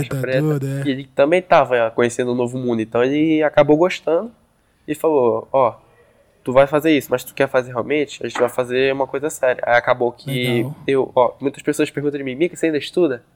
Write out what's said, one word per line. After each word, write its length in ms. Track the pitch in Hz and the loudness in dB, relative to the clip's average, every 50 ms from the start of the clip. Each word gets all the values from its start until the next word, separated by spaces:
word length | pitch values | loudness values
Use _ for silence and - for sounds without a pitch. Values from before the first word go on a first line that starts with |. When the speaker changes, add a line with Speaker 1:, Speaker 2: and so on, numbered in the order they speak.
Speaker 1:
preta, 80 | 139 - 143 | -2 -2 -4
Speaker 2:
faixa 60 | 135 | -6
preta. 180 | 127 127 131 135 | -4 -2 -2 0
Speaker 1:
tudo, 260 | 151 156 147 139 135 | 0 0 -2 -2 -4
é. 160 | 135 139 139 139 | -4 -4 -4 -4
Speaker 2:
E 40 | 143 | -4
ele 180 | 131 135 139 - _ | -4 -4 -8 -4 _
também 260 | - 139 151 175 185 | 2 2 4 2 0
tava 480 | 180 - 175 156 135 127 127 120 113 113 | 2 4 4 4 4 4 2 0 0 0
conhecendo 420 | - - 120 120 - - 127 123 120 | 2 2 0 2 0 -2 -2 -2 -2
um 20 | |
novo 200 | 127 123 120 127 131 | -2 -2 -4 -4 -4
mundo, 220 | 127 123 117 110 107 | -4 -2 -2 -2 -2
então 200 | 107 - 117 123 | -2 0 0 0
ele 380 | 135 147 151 156 160 156 156 | 2 0 0 0 2 2 2
acabou 340 | 151 147 - 151 147 143 151 | 0 2 2 4 4 4 4
gostando 540 | 156 175 185 - - - 156 160 175 220 240 - _ _ _ _ _ _ _ _ _ _ | 4 2 0 -2 -4 -2 -2 -2 0 -2 -4 -12 _ _ _ _ _ _ _ _ _ _
e 60 | - 151 | -10 -6
falou, 540 | - - 160 151 139 123 113 110 110 - - | -2 -2 0 2 2 2 2 0 -2 -4 -2
"Ó, 220 | - 135 127 110 113 - _ _ _ _ _ _ _ _ _ _ _ _ - | 0 2 2 0 -2 -6 _ _ _ _ _ _ _ _ _ _ _ _ -4
tu 100 | 135 123 | 2 4
vai 140 | 131 139 | 4 4
fazer 280 | 139 156 147 143 160 151 | 4 2 0 2 2 2
isso, 120 | 135 - - | 0 0 -2
mas 140 | 123 127 - | -4 -4 -4
tu 100 | - - | -4 -4
quer 140 | - 135 135 | -2 -2 0
fazer 220 | - 131 120 127 | 0 -2 -2 -2
realmente? 520 | 123 117 104 123 143 151 143 - - - - | -4 -6 -4 -2 -2 -2 -4 -4 -8 -10 -10
A 40 | |
gente 120 | 117 - - | -8 -4 -2
vai 100 | 123 117 | -2 -2
fazer 440 | - - 127 120 123 127 135 135 135 | -2 -4 -4 -2 0 0 0 0 0
uma 140 | 139 135 | -2 -4
coisa 200 | - - 135 139 160 | -4 -6 -6 -6 -6
séria." 320 | - - - 127 123 - - | -4 -2 0 0 0 0 0
Aí 100 | 117 120 | 2 2
acabou 360 | 120 - 131 123 123 123 120 | 2 2 2 0 0 0 -2
que 180 | - - - 143 | -4 -6 -8 -6
Speaker 1:
Legal. 460 | 135 123 123 123 120 120 120 139 156 - - | -4 -2 0 0 0 0 -2 -4 -8 -6 -4
Speaker 2:
eu, 260 | 139 135 131 123 - - | 0 0 0 0 0 2
ó, 180 | 127 123 113 - - | 2 2 2 0 -4
muitas 220 | 131 139 - - - | -6 -6 -6 -4 -4
pessoas 260 | 151 147 - 151 143 | -4 -2 -2 -2 -4
perguntam 300 | - 143 143 147 139 143 | -4 -4 -4 -4 -4 -4
de 40 | 139 | -6
mim, 120 | 135 127 | -6 -4
"Mica, 200 | 135 170 170 - | -2 -2 -2 -2
você 120 | - 160 | -2 -2
ainda 100 | 160 151 | -2 -2
estuda?" 460 | 143 - - - 180 175 147 123 120 - _ _ | -4 -6 -4 -2 0 0 0 0 -4 -12 _ _